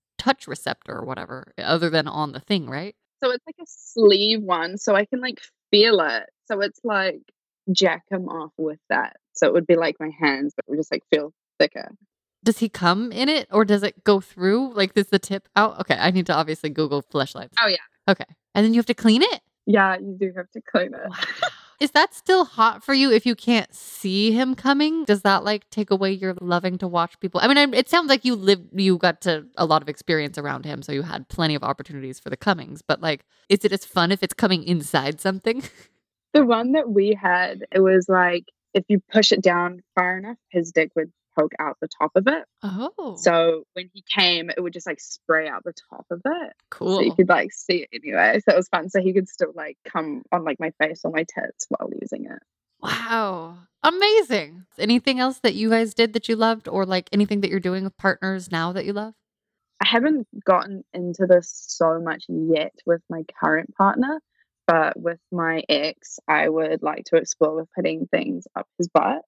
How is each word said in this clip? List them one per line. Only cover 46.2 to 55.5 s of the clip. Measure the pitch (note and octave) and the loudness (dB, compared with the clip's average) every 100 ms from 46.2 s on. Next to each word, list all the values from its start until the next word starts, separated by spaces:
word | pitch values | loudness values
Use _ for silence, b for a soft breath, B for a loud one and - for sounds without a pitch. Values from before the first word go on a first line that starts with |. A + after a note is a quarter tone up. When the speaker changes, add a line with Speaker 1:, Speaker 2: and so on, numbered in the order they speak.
Speaker 2:
it. | C4+ E4+ D#4 - _ | -6 -6 -8 -16 _
So | - F3+ F#3+ | -8 -2 0
you | A3+ | 0
Speaker 1:
Cool. | F3 | 2
Speaker 2:
could, | F3+ | 4
like, | F3 G3+ | 4 0
see | - - F3+ | -8 -4 -4
it | - | -4
anyway. | A#2 D3 F#2 G#3 F#3+ G#3+ | -14 -6 2 4 4 4
So | |
it | F#3 | 4
was | F#3 | 2
fun. | F3+ F3 | -4 -2
So | F#3+ | 0
he | F#3 | 2
could | F#3+ F#3 | 0 -2
still, | - D#3+ | -4 -6
like, | D#3 D3+ C#3+ - | -6 -14 -14 -8
come | E3+ D#3 C#3 - | -6 -6 -8 -4
on, | F3 D#3+ | -4 -2
like, | C#3+ | -4
my | D#3+ - | -6 -2
face | D#3 D#3+ | -4 -2
or | - | -6
my | D#3+ E3 | -4 -4
tits | - - - - | -6 -10 -10 -8
while | - - - | -8 -8 -10
using | - - - | -10 -10 -12
it. | - _ _ _ _ | -16 _ _ _ _
Speaker 1:
Wow. | - A3 A3+ A#3 G#3 F#3 E3 F3 F3 _ | -8 -8 -4 -4 -2 -6 -12 -18 _ _
Amazing. | D4+ F4 G4+ A4 D4+ G#3+ D3 F3 F#3 - | 0 2 4 4 2 -2 -4 -12 -20 -6
Anything | G#3 A#3+ C4+ B3+ | 2 2 2 0
else | B3+ B3+ | -2 0
that | A#3+ | -2